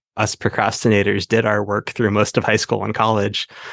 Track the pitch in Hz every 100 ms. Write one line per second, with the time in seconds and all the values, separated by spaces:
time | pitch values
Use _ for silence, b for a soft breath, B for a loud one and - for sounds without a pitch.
0 | _ - 107 - - - 104 - 120 104
1 | 98 101 - 113 113 104 101 101 - -
2 | 110 104 107 - - 107 - 107 101 107
3 | 110 110 104 107 - B B